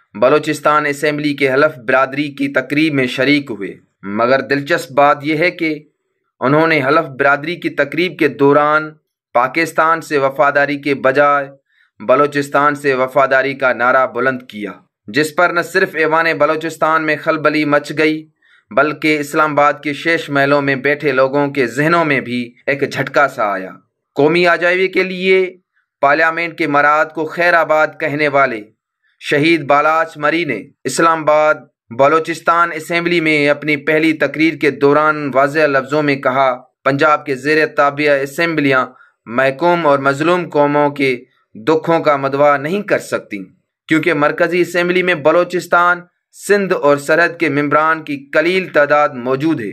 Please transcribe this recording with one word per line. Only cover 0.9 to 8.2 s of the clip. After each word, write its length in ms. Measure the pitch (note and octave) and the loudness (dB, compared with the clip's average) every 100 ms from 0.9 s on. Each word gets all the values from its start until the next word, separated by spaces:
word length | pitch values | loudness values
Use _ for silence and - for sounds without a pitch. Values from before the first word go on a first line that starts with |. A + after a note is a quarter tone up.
| C#3+ D3+ D3 D3 | -2 -4 -2 -4
के 140 | C#3 C#3 | -2 0
हलफ 260 | C3 D3+ C#3 | 2 0 0
बिरादरी 480 | A2 C3 C3 C3+ D3 | -2 0 0 -2 -6
की 180 | C#3 C#3 | -6 -4
तकरीब 440 | C#3 B2+ D3 D#3+ | -4 -4 0 0
में 120 | C#3+ B2+ | 0 -2
शरीक 420 | B2 C3 D3 C3+ | 0 0 0 -2
हुए। 240 | G#2 F#2+ - _ _ G2 | -8 -10 -12 _ _ -8
मगर 360 | G#2 A#2 C3+ | -2 2 2
दिलचस्प 500 | A#2+ C#3 C#3+ E3+ - | 0 -4 -2 -4 -2
बात 280 | C3 C#3+ C#3+ | 2 2 2
यह 140 | C#3+ D3+ | -2 -2
है 120 | F3 | -2
कि 180 | F3 D#3+ D3+ - _ _ _ _ - | -2 -4 -6 -10 _ _ _ _ -6
उन्होंने 380 | B2 D3 E3 D#3 | 0 2 2 2
हलफ 240 | C3 D#3+ D#3 | 2 0 0
बिरादरी 460 | B2+ C#3 C#3+ D3+ E3+ | 0 0 0 -2 -6
की 120 | E3+ | -6
तकरीब 420 | - C#3 D#3 F3+ | -4 -4 -2 -4
के 100 | D3 | 0